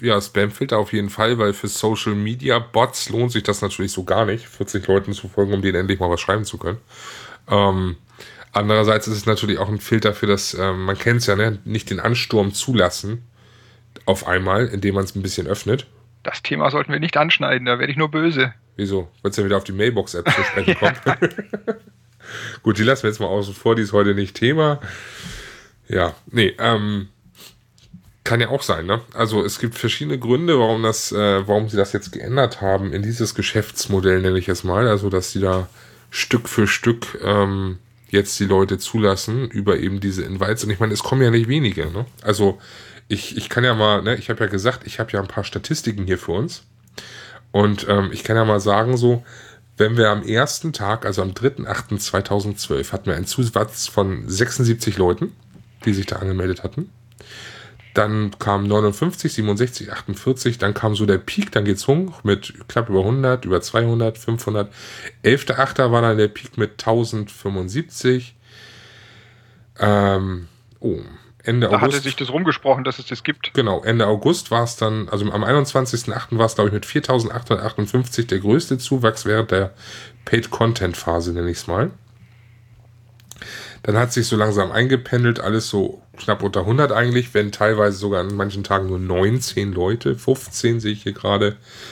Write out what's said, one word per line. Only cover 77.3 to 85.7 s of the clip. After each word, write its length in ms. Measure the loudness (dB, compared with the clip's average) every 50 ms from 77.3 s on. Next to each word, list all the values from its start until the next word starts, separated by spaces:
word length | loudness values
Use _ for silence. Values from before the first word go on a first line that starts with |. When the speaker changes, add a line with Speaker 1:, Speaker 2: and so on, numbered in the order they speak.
| -4 -6 -2 -2 -2 -2 -2 -4 -2 -2 -2 0 0 0 0 0 -2 -4 -2
Speaker 1:
der 140 | 0 -2 0
größte 360 | 2 4 4 4 2 0 -4 -4
Zuwachs 460 | 0 -2 0 2 2 2 2 0 -2
während 280 | 0 0 0 2 2 2
der 200 | 2 2 0 -4 -10 -18 -18 -18 -18 -18 -20 -20 -18 -2
Paid-Content-Phase, 1080 | 0 0 0 0 -2 -2 0 2 2 2 0 -2 -2 -2 -4 -4 -2 -2 0 0 -2 -2
nenn 140 | -2 -2
ich's 220 | -4 -4 -6 -4 -2
mal. 240 | 0 0 0 -2 -4 -10 -20 -20 _ -20 -20 -20 -20 -20 _ -20 -20 -20 _ _ -20 -20 -20 -20 -20 -20 _ -20 _ -20 -20 -20 -20 -18 -16 -16 -14 -14 -16 -16 -16 -6 -2
Dann 140 | 2 2 2
hat 160 | 2 2 0
sich 120 | -2 0
so 100 | 0 2
langsam 360 | 2 2 4 4 2 0 2 2
eingependelt, 680 | 2 4 4 2 0 0 0 0 2 4 2 2 2
alles 280 | 0 0 0 0 0
so 320 | 0